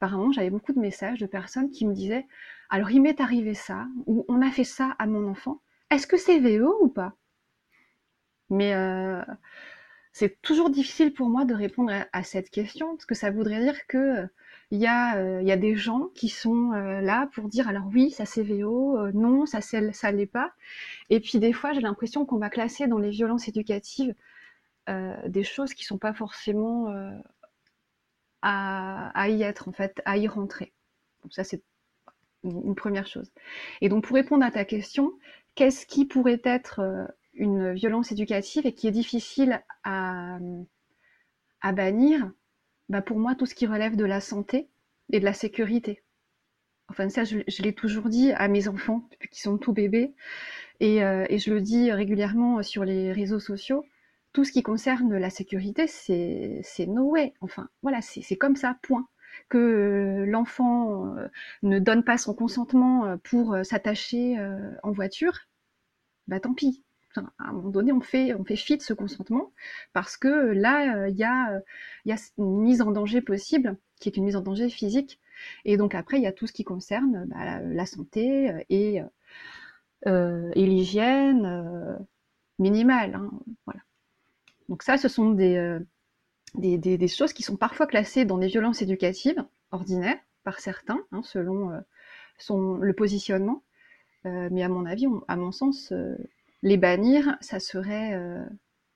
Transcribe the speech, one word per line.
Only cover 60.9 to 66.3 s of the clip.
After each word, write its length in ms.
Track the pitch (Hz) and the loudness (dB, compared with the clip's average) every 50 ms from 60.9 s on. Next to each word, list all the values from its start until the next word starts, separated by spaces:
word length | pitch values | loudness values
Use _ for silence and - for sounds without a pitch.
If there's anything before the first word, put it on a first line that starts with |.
| 202 190 185 190 - | -2 -4 -4 -6 -6
euh, 120 | - - - - - - - - - - | -8 -10 -10 -12 -14 -18 -18 -8 -2 2
ne 160 | 196 196 196 | 2 4 4
donne 260 | 190 226 220 233 233 | 6 6 4 4 4
pas 140 | - 233 240 | 4 2 0
son 160 | - 214 208 | 0 -4 -4
consentement, 720 | - 226 226 - 254 233 - 254 254 247 254 254 254 220 | -4 -4 -4 -2 -4 0 2 4 6 6 6 4 4 2
euh, 120 | 196 185 190 - | 0 -4 -6 -4
pour, 320 | - 247 240 240 220 202 | 0 0 2 2 2 0
euh, 80 | 185 190 | -2 -2
s'attacher, 760 | 190 233 202 - 214 214 208 - - 240 240 247 247 247 220 | -2 -2 -2 -2 -2 -4 -4 -4 -4 -2 -2 0 0 0 -2
euh, 320 | 202 196 196 190 202 208 - - - | -4 -6 -6 -8 -8 -10 -12 -8 -6
en 100 | 208 208 | -4 -4
voiture, 460 | 202 190 196 - - 302 349 349 - - _ _ _ _ _ _ _ _ _ _ _ _ _ _ _ _ | -2 -4 -6 -4 -2 0 0 0 -2 -8 _ _ _ _ _ _ _ _ _ _ _ _ _ _ _ _
bah 140 | - | -6